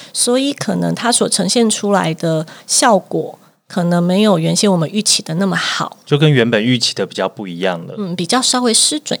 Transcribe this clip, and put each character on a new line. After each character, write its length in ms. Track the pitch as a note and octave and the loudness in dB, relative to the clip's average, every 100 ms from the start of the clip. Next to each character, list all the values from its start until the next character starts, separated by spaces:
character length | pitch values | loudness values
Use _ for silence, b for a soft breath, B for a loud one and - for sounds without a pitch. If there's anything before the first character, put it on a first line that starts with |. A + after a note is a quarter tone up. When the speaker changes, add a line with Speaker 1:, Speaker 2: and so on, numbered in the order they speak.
| B | B
Speaker 1:
所 260 | - - B3 | -4 0 0
以 140 | C#4 | 0
可 240 | C#4 - F3+ | -4 -4 -2
能 180 | F3 | -2
它 160 | E3+ A#3 | -2 0
所 160 | B3 G3+ | 2 2
呈 220 | - F#3 | 0 0
现 220 | A#3+ A3+ | 2 0
出 220 | G#3+ G#3 | 0 0
来 200 | G3 F3 | 0 0
的 340 | D#3+ E3 D#3+ D#3 B - | -2 -2 -2 -4 B -4
效 320 | - B3 G3+ | 0 2 2
果 400 | - E3 D3 - b b - | 0 -6 -6 -10 b b -10
可 140 | - | -4
能 160 | F3 F3 | 0 2
没 220 | F3 F#3 | 2 2
有 160 | G#3+ F3+ | 4 4
原 160 | E3 | 2
先 160 | F3+ G#3 | 2 2
我 60 | F3+ | 2
们 120 | D3+ | 0
预 100 | G#3 | -2
期 220 | G#3 - | 0 0
的 100 | - | -2
那 120 | D#3+ G3 | -2 -2
么 100 | F3 | -2
好， 400 | - - - - - | -4 -4 -6 -10 -2
Speaker 2:
就 100 | C#3+ | 2
跟 140 | D#3 | 4
原 180 | C#3 A#2 | 4 4
本 140 | A#2 | 2
预 160 | A2+ B2 | 2 0
期 160 | - | 0
的 100 | - | -2
比 80 | F#2+ - | -6 -4
较 120 | F#2+ | -4
不 200 | - G2+ | -4 -10
一 100 | E2+ | -4
样 260 | F#2 F2+ - | -4 -4 -8
了。 60 | - | -10
Speaker 1:
嗯， 160 | G3 | -8
比 100 | F3 | -6
较 160 | E3+ B3 | -2 0
稍 220 | B3 B3+ | 0 0
微 100 | B3 | 0
失 280 | A3+ - D4+ | 2 0 -2
准 180 | - - | -6 -8